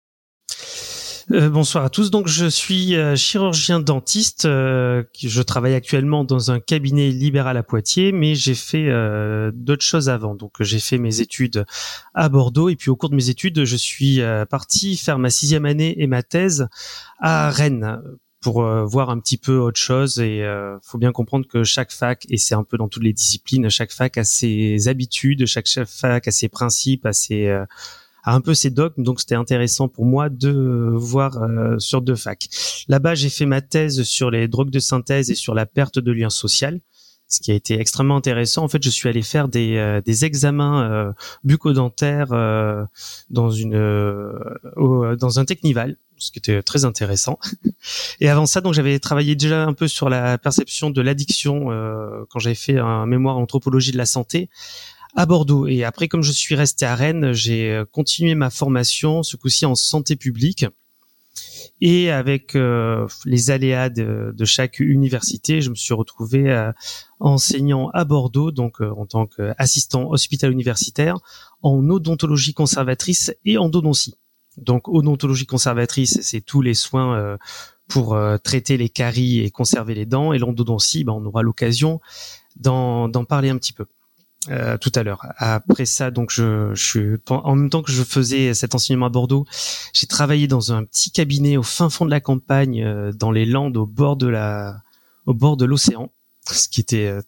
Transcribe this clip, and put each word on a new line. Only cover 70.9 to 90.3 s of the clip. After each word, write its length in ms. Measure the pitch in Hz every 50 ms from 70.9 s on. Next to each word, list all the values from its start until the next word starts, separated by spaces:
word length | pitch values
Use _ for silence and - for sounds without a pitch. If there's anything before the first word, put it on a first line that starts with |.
| - - 147 160 180 185 - - - - - - _ _
en 260 | - 147 139 135 135 151
odontologie 640 | 180 196 160 165 165 147 - 156 151 143 131 151 147
conservatrice 800 | - 156 139 - 143 131 127 131 - - - 180 - - - 160 - -
et 120 | 208 214 220
endodontie. 560 | 185 165 156 180 156 156 143 - - 131 - _ _ _ _ _ _ _ _ -
Donc, 300 | 131 113 123 123 - -
odontologie 580 | - 160 143 151 147 135 - 139 135 127 131
conservatrice, 760 | - - 123 - 135 120 120 120 120 - 135 131 123 - -
c'est 200 | - - - 110
tous 200 | - - - 143
les 120 | 131 123 113
soins, 400 | - - - - 131 131 127 120 110
euh, 200 | 104 104 101 101 - - - - - - _ _ _ -
pour, 280 | - 139 120 110 110
euh, 220 | 107 104 104 104 104
traiter 400 | - - - 131 120 - 139 123
les 120 | 120 113
caries 500 | - - 123 120 117 123 127 123 120 117
et 100 | 107 101
conserver 420 | - - 123 - - 123 110 110 113
les 120 | 104 110
dents. 280 | 113 123 135 147 160 151
Et 60 | 131
l'endodontie, 640 | 120 120 120 113 120 113 117 104 - - - 160 147
ben, 100 | 120 110
on 120 | 110 107
aura 180 | 107 101 117 113
l'occasion 560 | 113 113 - 120 117 117 117 147 160 165 160 - - - - - - - - _ _ _
d'en, 540 | - 120 135 127 127 127 123 120 117 117 113
d'en 160 | 117 123 120
parler 240 | - 147 143 135 135
un 80 | 131 127
petit 160 | - - -
peu, 120 | - 107 - _ _ _ _ _ _ _ _ _ _ - 147
euh, 280 | 139 123 120 117 117 110
tout 140 | - 123 -
à 80 | 123 110
l'heure. 220 | 107 98 - - - - -
Après 480 | 117 113 110 107 - - - - 131
ça, 260 | 117 - - 135 127
donc, 180 | 120 120 120 117
je, 380 | - 120 117 113 107 107 107 104 104
je 100 | 95 -
suis, 160 | - - 113 104 104 110 107 - -
en 260 | 131 131 - 151 135
même 140 | 139 143 139
temps 100 | 139 165
que 100 | 151 143
je 120 | 135 127 127
faisais 500 | - - 139 127 117 135 135 131 127 117
cet 220 | - - 117 -
enseignement 320 | 123 - - 135 127 123 123
à 20 |
Bordeaux, 360 | 120 127 120 123 135 139 143 - - - - - - - - - -
j'ai 120 | - -
travaillé 420 | - - - 147 139